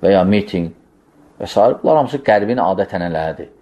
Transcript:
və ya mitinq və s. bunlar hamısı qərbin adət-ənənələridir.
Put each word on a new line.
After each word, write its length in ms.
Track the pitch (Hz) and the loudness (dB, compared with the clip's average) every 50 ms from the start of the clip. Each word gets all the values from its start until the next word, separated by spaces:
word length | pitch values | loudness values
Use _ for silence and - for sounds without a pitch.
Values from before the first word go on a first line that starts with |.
| - | 4
və 100 | 90 98 | 4 4
ya 100 | 95 90 | 4 4
mitinq 460 | 92 104 104 98 - - 92 85 82 80 _ _ _ _ _ _ _ _ _ - _ _ _ | 4 2 0 0 -2 -4 -4 -4 -6 -8 _ _ _ _ _ _ _ _ _ -20 _ _ _
və 60 | - 101 | -12 -4
s. 100 | - - 101 120 147 - - | 0 2 2 2 2 0 0
bunlar 200 | - 160 156 139 | 0 2 2 0
hamısı 160 | 120 - 139 - | 0 -4 -6 0
qərbin 380 | - 107 104 101 104 120 127 98 | 2 2 2 2 0 -2 0 0
adət-ənənələridir. 880 | 87 95 92 98 - - 92 87 87 82 78 80 80 80 - 78 - _ _ | -2 0 -2 -4 -4 -4 -6 -6 -4 -4 -4 -4 -6 -6 -8 -14 -18 _ _